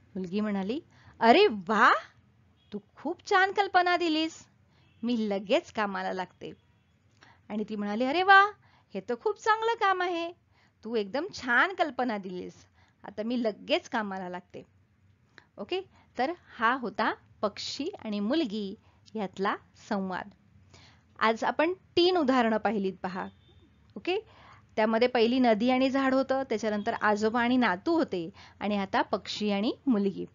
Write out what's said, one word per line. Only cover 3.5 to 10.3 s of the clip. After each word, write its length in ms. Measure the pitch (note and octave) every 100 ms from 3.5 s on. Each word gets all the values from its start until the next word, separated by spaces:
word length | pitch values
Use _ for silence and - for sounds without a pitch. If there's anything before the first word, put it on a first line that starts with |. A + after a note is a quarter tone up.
कल्पना 460 | G4 F#4+ F4+ F4+ F4
दिलीस, 500 | E4+ D#4 D#4+ - - _ _ _ _ -
मी 260 | A#3 A#3+ G#3+
लगेच 420 | G3 G3+ D4+ -
कामाला 420 | A3+ G3+ F#3 F#3+
लागते." 380 | F#3+ F3+ - D#3 - _ _ _ _ _ _ - _ -
आणि 140 | G#3+ G#3
ती 60 | G#3+
म्हणाली, 300 | G3+ G#3+ B3+
"अरे 180 | E4
वा, 280 | F#4 G4 G#4 G4+ _ _ _
हे 80 | F#3+ F#3
तर 60 | A#3+
खूप 280 | G#4+ G4+
चांगलं 320 | A4+ A4 A4+ A4+
काम 260 | G4 F#4
आहे, 300 | F4+ E4+ E4+